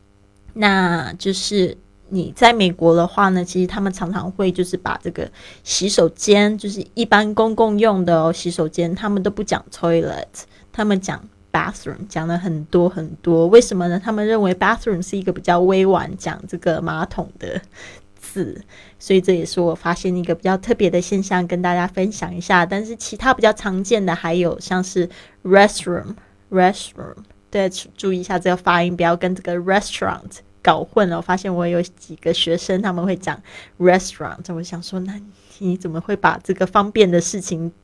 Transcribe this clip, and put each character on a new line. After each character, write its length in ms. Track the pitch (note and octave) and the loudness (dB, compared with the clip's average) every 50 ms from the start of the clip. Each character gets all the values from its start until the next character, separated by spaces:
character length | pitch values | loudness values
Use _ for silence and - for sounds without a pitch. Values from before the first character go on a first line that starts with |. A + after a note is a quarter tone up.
| _ _ _ _ _ _ _ _ - - | _ _ _ _ _ _ _ _ -20 -14
那 600 | - A3+ G#3+ G3+ G3 F#3+ F#3 F3 F3 E3 C3+ - E3+ | -6 0 2 2 4 4 2 2 0 0 -4 -6 -8
就 180 | F#3 - G3 | -6 -4 -4
是 440 | F#3 F#3+ - - G#3 G3+ F3+ D#3+ - - _ _ _ - - - | -4 -2 -4 -2 0 0 0 0 -2 -8 _ _ _ -20 -12 -6
你 220 | F#3+ F#3 D#3 - - | -4 -4 -4 -4 0
在 160 | - B3 A#3 | 4 4 6
美 180 | A#3+ A3 F#3+ F3 | 6 6 2 0
国 240 | E3+ - E3 E3 E3 | 2 4 4 6 6
的 100 | E3+ E3+ | 6 4
话 240 | F3 - G3+ G3+ F#3 | 2 2 2 2 4
呢， 140 | F#3 F3+ F3 | 4 2 0
其 160 | - - F#3 | -2 -2 -2
实 60 | F3+ | -2
他 140 | F3+ F#3+ G#3+ | 0 -2 -4
们 120 | G3 G3 | -4 -4
常 200 | F#3 - F#3 E3 | -4 -4 -6 -6
常 180 | G3+ - - F#3 | -6 -6 -6 -6
会 220 | F#3+ - G3 F#3 | -4 -2 0 0
就 100 | F#3 F#3 | 0 0
是 140 | F3+ F3+ F#3+ | -2 -2 -4
把 200 | F3+ - - - - | -6 -6 -6 -6 -6
这 80 | - E3+ | -8 -8
个 180 | - - - - - - - - - - - | -8 -8 -10 -10 -12 -18 -20 -20 -20 -16 -10
洗 240 | - - - F#3 G#3 | -6 -4 -2 -2 0
手 200 | - A3 E3+ E3 | 2 4 2 2
间， 460 | - - - G#3+ G3+ G3+ G#3 G#3 G#3+ | 2 0 4 4 6 6 6 2 0
就 120 | G3+ - G3+ | -2 -6 -8
是 180 | G3+ G3 - - - | -8 -8 -10 -8 -4
一 100 | A#3 A3+ | -4 0
般 300 | - G#3+ G#3 G#3+ G#3+ G#3 | 2 4 4 2 2 2
公 220 | A3+ A3 A3+ A3 | 2 2 2 4
共 200 | A3+ A3+ A3 G#3 | 2 2 2 4
用 280 | G#3 A3+ A3 G3+ F#3+ F3 | 4 4 4 4 2 2
的 180 | E3+ E3+ D#3+ | 2 2 4
哦， 100 | D#3 E3 | 4 2
洗 160 | E3+ - - F3 | 0 -2 -4 -6
手 200 | E3+ - D#3+ D#3 | -2 -2 -2 -2
间， 260 | - F3+ E3+ E3 F#3 | -2 -2 -2 -2 -2
他 140 | - A3+ G3+ | -4 -4 -2
们 120 | G3+ G3 | -2 0
都 80 | F#3 G#3 | -2 -2
不 140 | G3+ A3 | -4 -4
讲 220 | G3+ - - - - - | -4 -4 -4 -4 -6 -10
toilet， 540 | - - - E3+ E3 E3 D#3+ C#3 C#2+ C#2+ - - - - - _ _ _ - _ | -10 -4 0 2 2 2 0 -2 -6 -8 -12 -14 -16 -20 -20 _ _ _ -20 _
他 120 | - - G#3+ | -6 -4 0
们 160 | G#3 G3+ F#3+ | 0 0 0
讲 200 | F#3 F3+ - - - - _ _ _ _ | -2 -6 -10 -12 -12 -18 _ _ _ _
bathroom， 560 | - D#3 - F3+ G3 - - - - - G3+ - | -4 -4 -4 -4 -6 -10 -12 -12 -12 -12 -12 -8
讲 200 | - D#3+ D#3+ E3+ | -6 -6 -4 -2
了 100 | E3+ E3+ | -4 -4
很 260 | F3+ F#3 D#3+ D3+ D#3 | -4 -4 -6 -6 -4
多 220 | - - F3 E3+ E3+ | 0 2 2 2 2
很 200 | F3 E3+ D#3 D#3+ E3 - | 0 -4 -10 -10 -10 -6
多。 280 | - E3+ E3 E3 E3 E3+ | 0 2 4 4 6 8
为 120 | G#3+ A#3+ | 8 8
什 160 | A#3+ - G3+ | 8 6 0
么 120 | F3+ F3 F3 | -2 -2 0
呢？ 120 | F3 G3 - | -2 -2 -2
他 80 | A#3 | -2
们 120 | G#3+ G#3 G#3 | -2 -2 0
认 180 | G#3+ A3+ G#3+ | 0 2 2
为 120 | G3+ F3+ F#3 | 2 0 0
bathroom 480 | F#3 F#3+ G3+ A3+ - - A3+ G3 E3+ | 2 0 0 0 0 -2 -4 -4 -4
是 160 | F3+ - G3 G3 | -4 -6 -6 -6
一 60 | F#3 | -4
个 80 | F#3 | -4
比 80 | F3+ - | -4 -4
较 180 | - F#3 F3 F3 | 0 2 2 4
委 260 | F3+ F#3 F#3+ F#3+ F#3+ | 4 4 4 4 4
婉 240 | F#3+ F#3 E3 D#3+ D#3+ F#3+ | 4 4 2 0 -4 -10
讲 240 | - - F#3 - - - | -10 -10 -10 -10 -10 -12
这 100 | - F#3 E3+ | -14 -12 -6
个 220 | - F3 D#3 E3+ | -4 -4 -2 -2
马 240 | F3 E3 D#3+ D#3 F3+ | -4 -4 -4 -4 -6
桶 220 | - - - E3 - - - | -6 -6 -8 -10 -10 -12 -14
的 220 | - - - F#3 - - - - - - - - - _ - - | -12 -10 -10 -10 -10 -14 -20 -20 -20 -20 -20 -20 -20 _ -20 -18
字， 420 | - - - G3 D#3+ G2+ - - - - - - - - - - | -16 -12 -8 -6 -6 -6 -8 -14 -16 -20 -20 -20 -20 -20 -20 -10
所 180 | - - F#3+ | -2 2 2
以 40 | F#3 | 2
这 140 | F#3 G3 F#3 | 4 4 0
也 100 | E3 E3 | 0 0
是 160 | E3 - F#3 | -4 -2 0
我 140 | F3 E3+ E3 | 0 0 0
发 200 | - - E3+ F3 | -2 -2 -4 -4
现 200 | - - F#3 F3+ | -2 -2 -2 -2
一 80 | F3+ | -2
个 120 | E3+ F3 E3 | -2 -2 -4
比 80 | - | -2
较 140 | - F#3 F#3+ F#3+ | 0 -2 -2 -2
特 160 | F#3+ A#3+ A#3 | 0 -2 0
别 160 | - G3+ E3+ | 2 2 2
的 100 | F3 F3 | 2 0
现 220 | F3 - G#3 F#3+ | 0 0 -2 -2
象， 220 | G3 - F#3+ F3+ F3+ | -2 0 0 -2 0
跟 140 | E3+ F3+ F3 | 0 -2 -2
大 120 | F3+ F3+ F3 | 0 0 0
家 120 | F3 F3 | 0 -2
分 260 | F3+ - F#3+ F#3 G#3+ | -2 -2 -2 -2 -2
享 220 | G#3 - - F3+ F3 | -4 -6 -10 -10 -8
一 60 | F3 | -8
下。 260 | E3+ - F#3+ F3 E3+ | -2 2 2 2 2
但 180 | F#3 G3 G3+ A3 | 2 -2 -6 -6
是 100 | A3 A#3 | -8 -10
其 220 | - - - G#3+ | -12 -12 -12 -8
他 160 | G3+ B3 B3+ | -2 0 0
比 80 | B3+ G3+ | 2 4
较 120 | A3 G#3+ | 4 2
常 300 | G#3+ - - G3+ F#3 F#3+ | 2 2 -4 -4 -4 -4
见 220 | G3+ G#3 A#3+ G#3+ F#3+ | 0 0 0 2 2
的 100 | F3+ E3+ | 0 -2
还 200 | - - E3 E3+ | -2 -2 -2 0
有 260 | F3+ F3 E3 - - | 0 0 0 -2 -4
像 240 | - - F#3 F#3 F#3 | -6 -4 -2 -2 -2
是 240 | F#3 - F#3 E3+ F3+ - - - - _ _ | -2 -2 -2 -2 -2 -4 -14 -20 -20 _ _
restroom，restroom， 1700 | - F3+ F#3+ G3 G3+ G#3 - - - F#3 F3 - - - A3 - - _ _ _ _ - G3 F#3 F3+ F#3 G3+ - - - - - - - - - G#3 - - _ _ _ | 0 4 6 6 6 6 2 -2 -6 -6 -6 -6 -6 -10 -14 -18 -20 _ _ _ _ -4 2 4 4 4 2 0 -10 -16 -14 -16 -16 -16 -16 -20 -20 -20 -20 _ _ _
对， 180 | - G3+ F#3+ F#3+ F#3+ - - - - | -2 -2 -2 -2 -2 -6 -14 -16 -12
注 160 | - G3+ F#3+ | -6 -4 -4
意 80 | F#3 F3+ | -4 -4
一 20 | |
下 160 | F3+ - F#3+ F3+ | -4 -4 -4 -2
这 120 | F#3 F#3 | 0 0
个 60 | F3+ | 0
发 260 | F3+ F#3 F#3 F3 F3 | 0 0 2 2 2
音， 120 | F3 F3+ F3 | 2 0 0
不 80 | F3 | 0
要 140 | E3+ E3+ E3+ | 0 0 0
跟 180 | F3 F#3 F3+ F#3 | 0 0 -4 -4
这 80 | F#3 | -4
个 140 | - F3 F3 | -6 -6 -6
restaurant 840 | F3 F3 F#3+ F#3+ G#3 G3 - - - F#3+ F#3+ - - - F#3+ - - - _ _ _ | -4 0 2 0 0 0 -2 -6 -4 -4 -4 -4 -6 -10 -18 -20 -20 -20 _ _ _
搞 200 | - F3 D#3+ - | 2 2 2 2
混 260 | D#3+ - - A3+ G3+ F3+ | 0 0 2 2 2 2
了。 80 | E3 E3 | 0 -4
我 40 | |
发 140 | E3 - F3+ | -2 -2 -2
现 180 | F#3 - G3 F3+ | -2 -2 -4 -2
我 140 | F3 E3+ E3+ | -2 -2 0
有 120 | F3 E3+ | 0 -2
几 340 | F3 - - _ - - D#3+ | -2 -4 -8 _ -20 -20 -14
个 160 | - - E3 | -6 -2 -2
学 240 | E3 - - E3 E3 | 0 0 0 0 -2
生 240 | E3+ - - F#3 F#3 | -2 0 -2 -2 0
他 120 | A3 G3 | 0 -2
们 120 | F3+ F3 F3 | -2 -2 -2
会 100 | G3 F#3 | -2 -2
讲 260 | F#3 - E3 D3 - - - - - - - _ - | -2 -4 -8 -8 -8 -10 -20 -20 -20 -20 -16 _ 2
restaurant， 640 | F3+ F3+ F3+ F#3 - - - - D3+ - - - F3 - E3+ | 4 6 6 4 2 -2 -10 -10 -10 -10 -10 -12 -12 -10 -10
我 80 | E3 | -10
想 200 | F3 - F3+ E3 | -10 -10 -12 -14
说， 160 | F3 - F#3+ F#3 | -12 -10 -8 -8
那 200 | F3+ G3 G#3 G#3 G#3 G#3 - _ _ _ - - | -8 -8 -10 -12 -14 -18 -20 _ _ _ -14 -6
你 180 | G3+ F3+ F3+ | -4 -4 -4
怎 120 | F#3 - E3+ | -4 -4 -6
么 120 | D#3 E3 | -8 -6
会 160 | - - G3+ | -6 -6 -4
把 240 | G3+ - E3 D#3+ - | 0 0 0 0 0
这 120 | - - F3+ | -4 -6 -2
个 120 | - F#3 | -2 -2
方 240 | F#3 - G#3 G3+ G#3+ | 0 0 0 0 2
便 180 | - A3 G3+ F3+ | 4 4 4 6
的 120 | F3 F3 | 6 2
事 180 | E3+ - - F#3+ | 0 0 -6 -8
情 300 | F3 - F3+ D#3+ E3 E3+ - _ | -8 -6 -6 -6 -6 -8 -10 _